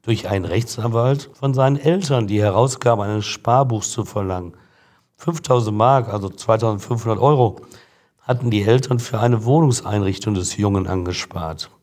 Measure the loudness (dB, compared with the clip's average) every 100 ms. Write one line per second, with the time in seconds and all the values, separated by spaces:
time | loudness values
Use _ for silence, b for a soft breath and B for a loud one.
0 | -2 -2 0 -2 0 -2 -2 -4 -2 0
1 | 0 0 -4 -6 -2 2 2 2 2 0
2 | 0 0 2 2 2 4 2 2 2 2
3 | 0 -4 -6 -6 2 2 2 0 -4 -8
4 | -6 -4 -4 -6 -8 b b b b b
5 | b _ -6 -6 0 2 2 2 4 4
6 | 0 -6 -6 -6 0 2 2 -2 -4 -4
7 | -2 2 2 4 2 0 B B B B
8 | B B -4 -2 0 0 2 2 2 -4
9 | -2 0 2 2 2 4 4 0 -2 -2
10 | -2 -2 -4 -4 -4 -2 0 0 -2 -4
11 | -4 -8 -8 -8 -8 -10 -14 _